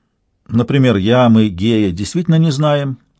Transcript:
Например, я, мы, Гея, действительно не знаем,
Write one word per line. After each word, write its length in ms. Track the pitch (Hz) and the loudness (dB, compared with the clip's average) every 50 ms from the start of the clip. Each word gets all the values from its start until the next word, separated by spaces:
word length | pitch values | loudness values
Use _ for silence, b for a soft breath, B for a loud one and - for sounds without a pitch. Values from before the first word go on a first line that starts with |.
| _ _ _ _ _ _ _ _ _ | _ _ _ _ _ _ _ _ _
Например, 480 | - 110 117 120 - 139 139 131 127 107 | -4 -2 -2 -2 0 0 2 2 2 2
я, 300 | 101 92 110 120 127 127 | 0 0 2 2 2 4
мы, 200 | 117 113 110 110 | 4 4 4 2
Гея, 420 | 107 90 85 101 117 117 110 107 95 | 0 -2 -4 -2 0 0 0 0 -2
действительно 480 | 85 87 104 - - 175 175 - 160 | -4 -6 -8 -6 -6 -4 -2 0 0
не 140 | 160 165 165 | 2 2 0
знаем, 480 | 131 135 170 151 147 143 143 135 127 - _ _ _ _ | 0 0 -2 0 -2 -2 -4 -6 -8 -10 _ _ _ _